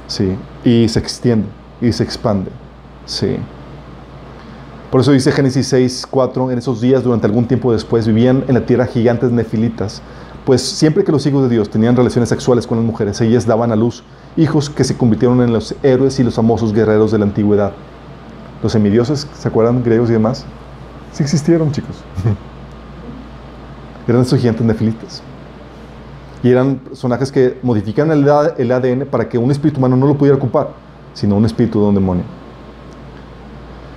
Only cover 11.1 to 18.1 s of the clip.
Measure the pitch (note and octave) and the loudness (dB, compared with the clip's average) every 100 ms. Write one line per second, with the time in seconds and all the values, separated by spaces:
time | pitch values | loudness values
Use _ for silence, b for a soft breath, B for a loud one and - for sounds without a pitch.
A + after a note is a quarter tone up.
11.1 | C#3 D3 C#3 B2+ A#2 G2+ A2 A#2 B2 A#2 | 2 2 2 2 2 0 2 2 4 2
12.1 | - A2+ B2 - A#2+ A2+ A#2 A2+ A2 G2+ | 2 0 0 2 2 2 -2 -2 -2 -2
13.1 | G2+ A2+ A#2+ G#2 A2 A#2 A2 A#2+ - - | 0 2 2 2 2 2 2 0 -2 -16
14.1 | B B - D3 D#3 C3+ - - - B2 | B B 0 2 2 -2 -2 -2 2 2
15.1 | G#2+ B2 B2 A#2+ A2 - - C#3+ B2+ C3+ | 4 4 4 2 0 -2 -2 2 4 2
16.1 | C3 A#2+ - A2+ A2 A2+ G#2+ G#2+ G#2+ G#2+ | 2 0 2 2 2 2 2 4 4 4
17.1 | G#2+ G2+ G#2+ G#2 G2+ G2 - - - - | 2 0 0 2 2 2 -4 -18 -20 -20